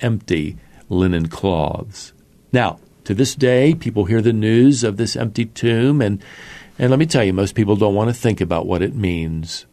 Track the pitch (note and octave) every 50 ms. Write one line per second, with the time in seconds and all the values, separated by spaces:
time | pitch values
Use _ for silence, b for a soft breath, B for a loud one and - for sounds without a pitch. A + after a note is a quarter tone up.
0 | - A#2 A2+ G#2+ - - F2+ D#2+ D#2 D2+ - B B B B B B - G2 F2+
1 | F#2 F#2 F2 E2+ E2 E2 - - - G2 F2+ D#2+ D2+ - - - - G#2 G2 -
2 | - - - _ _ _ _ _ _ _ - B2 A#2 F2 D#2+ - - _ _ _
3 | - - G2 G2+ C3 A#2+ - - C3 B2+ B2+ B2 C3+ D#3 E3 E3 - B2 A2 G#2+
4 | G2 F2 A2+ A2+ G#2+ A#2 A2+ A2 G#2+ G#2+ A2+ A#2 B2+ C#3 C#3+ A#2+ A#2 G#2+ G2+ G#2
5 | A#2 A2+ - B2 A#2+ A2 - B2 A#2 A2+ - - A#2 A#2 A#2 A2+ A#2+ C#3 D3 C#3+
6 | A#2 G2+ G2+ G2 B B B B B B B B B B B - B2 B2+ C3 C#3
7 | D#3+ D#3+ - C3+ G#2+ F#2+ F#2 F#2+ G2+ F#2+ - A2+ G#2+ G2 G#2+ G2 G#2+ G#2+ G2 G2+
8 | A2 A#2 A#2 - - C#3+ D3+ - - E2+ F2 E2 D#2+ F2+ F2+ E2+ F#2 - - A2+
9 | G2+ F#2 F2 E2 E2 D#2+ D#2+ D#2+ D#2+ E2 - - - _